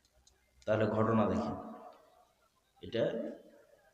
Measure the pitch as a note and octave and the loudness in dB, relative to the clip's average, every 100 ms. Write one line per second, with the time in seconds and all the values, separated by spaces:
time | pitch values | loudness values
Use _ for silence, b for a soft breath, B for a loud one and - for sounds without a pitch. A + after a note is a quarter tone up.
0 | _ _ _ _ _ _ - G#2+ G#2+ A2 | _ _ _ _ _ _ 0 2 2 2
1 | A2 A2 G2+ F#2 - - - - - - | 2 4 2 0 -2 -6 -10 -16 -18 -20
2 | _ _ _ _ _ _ _ _ F#2 A2+ | _ _ _ _ _ _ _ _ -4 0
3 | D#3 A3+ D4+ - - - _ _ _ | 0 0 -6 -10 -18 -20 _ _ _